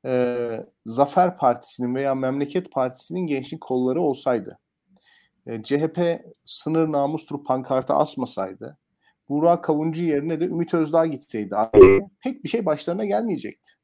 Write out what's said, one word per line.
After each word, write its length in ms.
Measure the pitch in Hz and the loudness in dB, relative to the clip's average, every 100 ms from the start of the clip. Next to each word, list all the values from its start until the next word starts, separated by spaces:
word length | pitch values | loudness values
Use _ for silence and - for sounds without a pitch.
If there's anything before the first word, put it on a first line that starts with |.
| 131 | -2
e, 300 | 127 123 123 120 110 - _ 110 | 0 0 -2 -6 -8 -12 _ -8
Zafer 520 | 113 143 - 180 180 | 0 2 4 2 2
Partisi'nin 580 | 131 120 - - 123 127 | 2 2 -6 -8 -4 -2
veya 200 | 139 131 | -2 -2
Memleket 560 | 131 139 143 185 180 | -2 -4 -4 -4 -4
Partisi'nin 560 | - 131 131 - 175 170 | -4 -4 -6 -10 -6 -4
gençlik 340 | 139 131 156 | -4 -6 -14
kolları 400 | - 127 127 143 | -4 -2 0 0
olsaydı, 580 | 165 131 - 120 92 - _ _ _ _ _ _ _ _ - | -2 -2 -2 -2 -4 -18 _ _ _ _ _ _ _ _ -12
e, 160 | 113 | -12
C 160 | 110 143 | -2 -2
H 140 | 160 | 0
P 320 | 170 170 170 - - - | -2 -2 -2 -10 -20 -10
sınır 460 | - - 160 160 | -6 -2 0 0
namustur 520 | 147 139 160 - 147 | 0 -2 -4 -8 -10
pankartı 500 | - 131 131 131 127 | -4 -4 0 -2 0
asmasaydı, 840 | 143 151 - 123 - 95 95 131 147 _ _ _ _ - | 0 0 -2 -6 -6 -8 -10 -18 -18 _ _ _ _ -6
Burak 340 | 143 165 170 | 2 2 2
Kavuncu 400 | 170 147 160 160 | 0 0 -2 -2
yerine 360 | 170 143 156 160 | -2 -2 -2 -4
de 60 | 175 | -4
Ümit 280 | 165 170 | -2 -2
Özdağ 320 | 170 151 165 165 | 0 2 2 0
gitseydi, 500 | 135 - 110 101 101 - 226 - - 202 _ | -4 -8 -8 -4 -2 4 10 12 10 0 _
pek 200 | 262 - | -10 -8
bir 60 | - | -4
şey 160 | 233 180 | -2 -2
başlarına 400 | 151 - 180 208 | -2 -4 -4 -2
gelmeyecekti. 680 | 208 233 151 107 - - _ | -2 -2 -4 -6 -14 -20 _